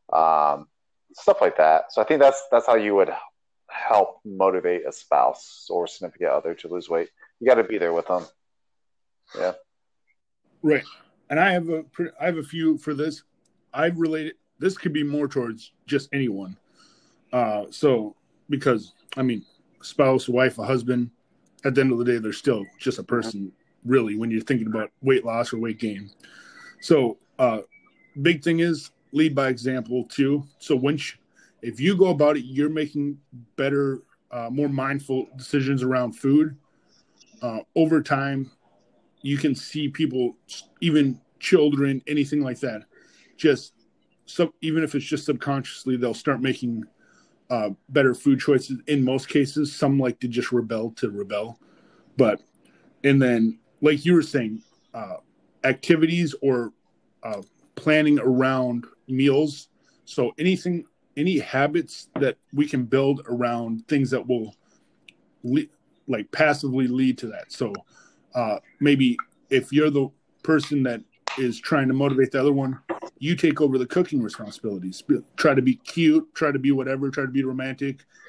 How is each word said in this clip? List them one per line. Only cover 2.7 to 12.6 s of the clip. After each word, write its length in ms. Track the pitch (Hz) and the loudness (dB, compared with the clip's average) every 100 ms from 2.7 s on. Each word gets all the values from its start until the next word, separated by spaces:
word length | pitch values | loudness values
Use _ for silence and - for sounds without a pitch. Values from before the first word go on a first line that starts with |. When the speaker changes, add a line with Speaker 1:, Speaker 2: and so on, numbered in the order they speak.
Speaker 1:
you 200 | 113 104 98 | 2 4 2
would 140 | 92 - - _ _ _ - | 2 0 -12 _ _ _ -16
help 520 | - - 107 95 - 107 | -8 2 2 2 -2 -10
motivate 600 | 95 95 92 87 90 71 | 0 0 2 0 -2 -4
a 60 | |
spouse 720 | - - 71 64 - - - - | -12 -2 2 2 0 -10 -20 -8
or 160 | 90 85 | -4 -4
significant 460 | - 87 - 82 | -8 -14 -6 -2
other 220 | 71 82 82 | -2 -2 -8
to 120 | 80 | -8
lose 220 | 87 82 | -10 -4
weight. 180 | 82 82 _ - _ | -4 -4 _ -20 _
You 60 | 123 | 4
gotta 180 | 117 | 4
be 140 | 110 104 | 4 0
there 160 | 85 | 0
with 120 | 85 - | 0 -2
them. 180 | 90 82 _ _ _ _ _ _ _ _ _ _ - | -4 -6 _ _ _ _ _ _ _ _ _ _ -6
Yeah. 140 | 90 - _ _ _ _ _ _ _ _ _ _ | -6 -6 _ _ _ _ _ _ _ _ _ _
Speaker 2:
Right. 220 | 151 139 - - _ _ - | 0 0 -2 -18 _ _ -4
And 100 | 151 | 0
I 120 | 190 | 2
have 180 | 180 165 | 2 -2
a 120 | 160 | -4
pre-, 260 | - - 165 - | -6 -8 -8 -4
I 60 | 170 | -4
have 100 | 165 | -4
a 60 | |
few 340 | 143 165 | -6 -2